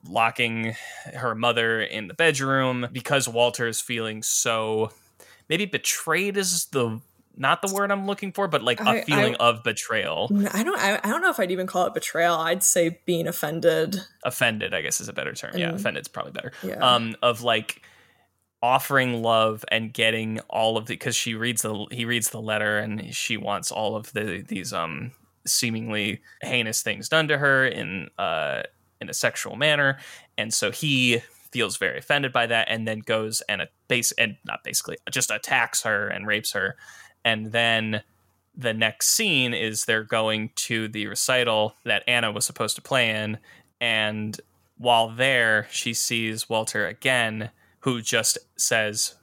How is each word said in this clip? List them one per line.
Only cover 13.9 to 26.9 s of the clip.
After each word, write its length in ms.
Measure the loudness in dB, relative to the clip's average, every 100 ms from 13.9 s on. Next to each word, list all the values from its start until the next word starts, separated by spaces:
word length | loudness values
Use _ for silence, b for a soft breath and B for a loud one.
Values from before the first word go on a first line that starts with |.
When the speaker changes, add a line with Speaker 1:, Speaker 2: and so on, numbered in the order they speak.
| -2 -6 _ -6
Speaker 1:
Offended, 480 | 2 2 2 -2 -2
I 60 |
guess, 180 | -2 -4
is 60 | -4
a 60 |
better 200 | -6 -6
term. 240 | -6 -8 -4
Yeah, 120 | -2
Speaker 2:
And 60 | -2
Speaker 1:
offended's 320 | -4 -4 -10
probably 240 | -10 -8
better. 180 | -8 -12 B
Speaker 2:
Yeah. 340 | -10 2 6 6
Speaker 1:
Um, 200 | 4 2
of, 180 | 2 2
like, 400 | 2 2 0 -10 b b b b b _ _ _
offering 600 | 2 2 4 2 2 2
love 440 | 4 6 4 0 0
and 240 | 0 0
getting 460 | 2 2 2 -2 -6 -4
all 280 | 2 2 2
of 80 | -2
the, 100 | -6
'cause 200 | -2 -2
she 200 | -2 -2
reads 280 | -2 -2
the, 220 | -2 -4 -6
he 140 | -6 -2
reads 240 | 0 -2
the 120 | -4
letter 360 | -2 0 2 0
and 360 | -2 -6 -6
she 220 | -6 -4 -4
wants 360 | -2 -4 -4
all 240 | -2 -2 -4
of 160 | -6
the, 280 | -6 -4 -6 -6
these, 240 | -8 -6
um, 380 | -4 -4 -6 -10 -14 _ _ -2
seemingly 760 | 0 0 -2 -4 -2 -2 -4 B B
heinous 400 | -4 -2 0 -2
things 280 | -4